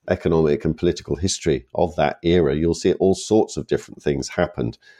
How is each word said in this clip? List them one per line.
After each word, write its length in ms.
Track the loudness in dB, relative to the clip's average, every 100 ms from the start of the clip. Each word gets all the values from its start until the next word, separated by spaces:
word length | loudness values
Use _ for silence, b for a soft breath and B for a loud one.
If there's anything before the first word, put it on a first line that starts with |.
| -4
economic 560 | -2 2 2 4 2
and 140 | 0 0
political 380 | 0 -2 -4 -4
history 500 | -4 -2 -2 -2 -2
of 200 | -2 -2 0
that 220 | -2 0
era, 320 | 2 2 2
you'll 200 | 2 0
see 200 | 0 0
all 200 | 2 2
sorts 420 | 0 2 2 2 -4
of 100 | -4
different 340 | -4 -4 -6
things 280 | -4 -2 -4
happened. 500 | -2 -2 -2 -8 -8 b